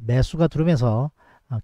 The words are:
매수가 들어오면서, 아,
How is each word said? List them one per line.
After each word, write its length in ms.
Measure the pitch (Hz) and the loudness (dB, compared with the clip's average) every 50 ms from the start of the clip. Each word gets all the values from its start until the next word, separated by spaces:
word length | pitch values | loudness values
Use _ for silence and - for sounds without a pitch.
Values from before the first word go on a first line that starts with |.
매수가 460 | 117 110 120 131 131 - - 160 165 160 | -2 0 2 2 2 0 0 0 0 0
들어오면서, 640 | - 143 160 170 170 123 120 120 107 113 135 151 - _ _ _ _ _ _ - | 0 0 0 2 2 2 2 2 0 0 -2 -4 -6 _ _ _ _ _ _ -10
아, 120 | 123 113 | -8 -8